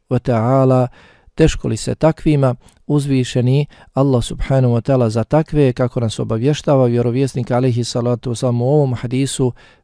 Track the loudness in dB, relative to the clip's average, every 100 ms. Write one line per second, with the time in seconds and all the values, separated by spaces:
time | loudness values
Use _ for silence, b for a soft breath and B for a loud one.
0 | -4 -4 0 0 2 2 4 2 0 b
1 | b b b 0 2 2 -6 -6 -6 0
2 | 0 0 0 2 0 -2 b b -2 -2
3 | 0 -2 0 0 2 0 -2 b b -2
4 | 2 2 -2 -6 -2 2 2 0 0 0
5 | 2 0 0 0 0 2 0 2 -2 -2
6 | -4 -4 -4 -2 -2 -2 0 2 2 2
7 | 0 0 -2 -4 -2 0 0 0 -4 -4
8 | -2 -2 -4 -4 -2 0 0 2 0 -4
9 | -4 -2 -4 -2 -4 -4 b b